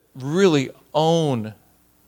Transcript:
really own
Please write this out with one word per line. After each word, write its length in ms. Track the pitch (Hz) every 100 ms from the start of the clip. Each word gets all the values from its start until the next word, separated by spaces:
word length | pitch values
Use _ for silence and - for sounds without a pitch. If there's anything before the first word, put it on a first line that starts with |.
| _
really 560 | - 131 165 196 151 123 - _
own 600 | 147 160 165 156 123 107 104 _ _ _ _